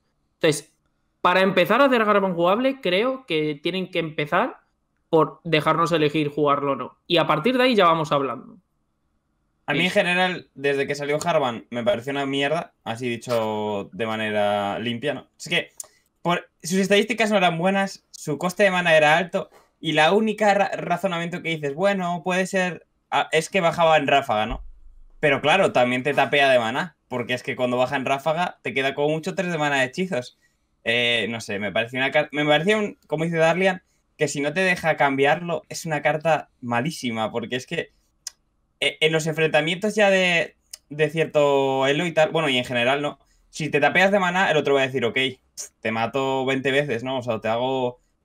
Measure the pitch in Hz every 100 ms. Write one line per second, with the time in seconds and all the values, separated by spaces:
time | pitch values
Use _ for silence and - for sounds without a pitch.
0 | _ _ _ - 165 147 - _ _ _
1 | _ _ 180 180 190 185 175 233 277 240
2 | 208 208 190 170 175 214 269 269 180 185
3 | 254 262 - 156 151 147 170 185 180 170
4 | 160 156 147 226 285 - _ _ _ _
5 | - 160 151 - 165 156 160 160 165 165
6 | 147 156 147 151 143 143 139 127 123 _
7 | - 165 156 151 226 254 254 208 175 165
8 | 151 143 135 117 - - _ _ _ _
9 | _ _ _ _ _ _ - 139 180 202
10 | 175 180 185 156 - 139 143 139 143 143
11 | 143 147 170 160 127 110 - 120 117 120
12 | 131 139 135 139 143 165 - _ 107 113
13 | 123 117 127 117 110 107 107 101 95 92
14 | 110 110 107 104 104 104 101 92 120 117
15 | 143 131 - - 160 170 - - - _
16 | _ _ 170 175 - _ 156 190 190 202
17 | 220 233 214 202 175 165 190 196 196 -
18 | _ - 156 143 175 196 196 180 170 156
19 | 147 165 180 190 - - _ - 160 151
20 | 160 208 220 208 208 196 190 - 165 170
21 | 190 170 170 175 160 160 143 147 196 196
22 | 175 175 185 180 185 190 180 160 _ _
23 | - 135 - 156 - 196 170 160 160 156
24 | 139 139 123 107 110 - - - - -
25 | - - 151 131 143 190 170 127 123 127
26 | 143 139 127 143 139 123 113 139 180 _
27 | - 123 110 123 139 127 123 123 127 139
28 | 123 139 160 160 180 - 131 123 135 135
29 | 147 156 185 170 180 160 147 139 127 -
30 | 180 127 - _ _ _ _ _ 113 120
31 | 120 117 104 113 113 101 101 113 120 127
32 | 139 151 147 147 151 151 185 214 208 -
33 | - 156 170 165 160 175 190 185 _ _
34 | _ - 147 143 147 170 185 175 160 147
35 | 143 135 139 160 170 156 - 151 165 147
36 | 147 151 165 147 - - 120 120 160 -
37 | 123 113 107 117 110 127 - 165 - _
38 | _ _ - _ _ _ _ - 139 -
39 | 160 160 160 156 156 151 156 185 214 208
40 | 202 190 180 170 - _ _ - - 147
41 | 151 160 151 151 143 139 135 135 135 147
42 | 175 156 151 165 151 127 123 120 123 143
43 | 147 - _ _ _ - 151 151 139 175
44 | 190 202 180 180 190 151 139 139 131 131
45 | 117 131 135 131 _ - - _ 110 113
46 | 113 135 135 135 131 135 135 135 147 117
47 | 131 131 120 110 110 117 131 131 123 -
48 | _ _